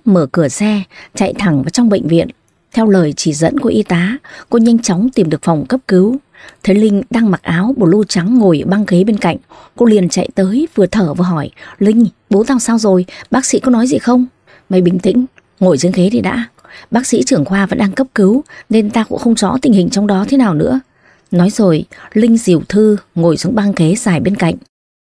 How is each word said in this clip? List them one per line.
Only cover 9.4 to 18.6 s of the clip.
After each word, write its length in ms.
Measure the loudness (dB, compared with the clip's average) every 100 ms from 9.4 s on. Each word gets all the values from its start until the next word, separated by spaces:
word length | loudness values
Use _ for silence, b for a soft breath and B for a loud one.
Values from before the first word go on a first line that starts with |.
| -12 B B 0
cô 100 | 2
liền 220 | 4 2
chạy 200 | -2 -4
tới, 340 | -2 -2 0 -2
vừa 120 | -2 0
thở 280 | 0 -2
vừa 100 | 0
hỏi, 260 | -2 -2 -6 B B B
"Linh, 280 | 0 2 0 -2 _
bố 140 | 0
tao 140 | 0 -2
sao 200 | 0 0
rồi? 260 | 2 0 -2 B B
Bác 140 | -4
sĩ 160 | -2 -2
có 100 | 0
nói 160 | 0 0
gì 120 | -2
không?" 280 | 0 0 0 _ b b b
"Mày 120 | 0
bình 180 | 2 0
tĩnh, 260 | 0 0 -2 _ _ _
ngồi 180 | 0 2
trên 140 | 0
ghế 180 | 0 0
đi 100 | 0
đã. 240 | -2 -4 -8 _ B B B
Bác 160 | -4 -2
sĩ 160 | -2
trưởng 220 | 0 0
khoa 220 | 0 -2 -2
vẫn 120 | -2
đang 140 | -2
cấp 140 | -2 -4
cứu, 300 | 0 2 2 B B